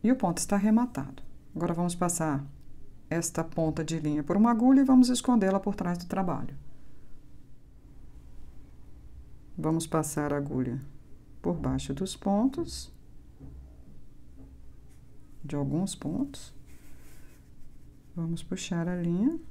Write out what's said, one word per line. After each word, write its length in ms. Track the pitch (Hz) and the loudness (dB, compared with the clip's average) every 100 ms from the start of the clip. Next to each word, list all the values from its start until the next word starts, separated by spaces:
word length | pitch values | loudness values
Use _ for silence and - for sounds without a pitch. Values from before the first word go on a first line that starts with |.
E 80 | 214 | 6
o 40 | |
ponto 220 | 262 185 170 | 4 4 0
está 180 | - | 2
arrematado. 680 | 202 214 220 247 - 139 - - - - | 4 6 6 4 -2 -6 -8 -10 -12 -10
Agora 200 | 160 170 | -2 0
vamos 220 | 170 175 | 2 0
passar 500 | - 180 175 160 139 143 - - - - - - | 2 0 2 0 0 -4 -12 -12 -10 -12 -14 -2
esta 340 | 160 165 - | -2 0 -2
ponta 400 | 165 - 160 156 | -2 0 2 0
de 160 | 156 165 | -2 0
linha 240 | 151 147 | 0 0
por 140 | 147 202 | 2 6
uma 140 | 226 | 6
agulha 300 | 226 247 269 | 8 8 8
e 40 | |
vamos 240 | 262 254 247 | 10 10 10
escondê-la 500 | 247 - 240 190 196 | 6 6 6 6 4
por 160 | 208 | 0
trás 220 | 202 175 175 | 0 0 -2
do 80 | |
trabalho. 500 | 175 185 185 143 - 139 - - - - - - - - - - - - - - - - - - - - - - - - - - - - - - | -2 0 0 0 -2 -6 -8 -8 -10 -10 -8 -10 -10 -16 -14 -16 -16 -20 -18 -16 -14 -16 -14 -12 -10 -12 -14 -16 -14 -14 -14 -16 -16 -16 -12 -2
Vamos 300 | 156 160 165 | 0 0 2
passar 440 | 160 151 151 147 | 0 0 -2 0
a 60 | 143 | 0
agulha 420 | 143 135 127 139 143 - - - - - | 0 0 0 -4 -8 -14 -16 -18 -16 -4
por 140 | 175 | -2
baixo 380 | 165 135 135 - | 0 0 -2 -2
dos 200 | 139 190 | -4 -4
pontos, 760 | - 196 202 262 302 330 - - - - - - - 135 - - - - - - - - - 269 - - - - - - - - - | -2 2 4 2 0 -4 -6 -12 -16 -18 -18 -18 -16 -16 -14 -16 -18 -14 -14 -14 -14 -16 -16 -16 -16 -16 -14 -16 -18 -16 -16 -16 -10
de 120 | 147 | -4
alguns 400 | 143 139 147 196 | -2 0 0 0
pontos. 580 | - - 170 285 - - - - - - - - - - - - - - - - - - | -4 -4 -2 -2 -6 -14 -16 -14 -16 -12 -14 -12 -14 -14 -18 -18 -14 -12 -12 -18 -20 -12
Vamos 280 | - 165 165 | -6 -4 -4
puxar 440 | - 185 - 170 165 | -4 -6 -2 -2 0
a 80 | |
linha 420 | 180 170 175 254 330 - | 0 0 2 2 0 -8